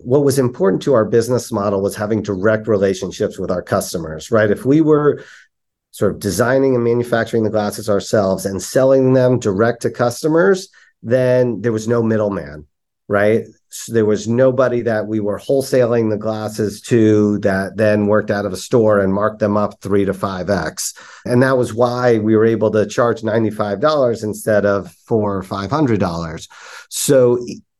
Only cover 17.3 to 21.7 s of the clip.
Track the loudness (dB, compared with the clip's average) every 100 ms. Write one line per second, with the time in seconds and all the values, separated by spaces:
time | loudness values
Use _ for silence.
17.3 | 2 0 -2 -4 0 2 2 2 0 0
18.3 | -2 -4 -8 0 2 4 4 2 0 -2
19.3 | 0 0 0 -2 -6 -2 0 0 -2 -6
20.3 | -6 -2 -2 -4 -8 -12 -12 -20 -14 -2
21.3 | 2 2 2 -2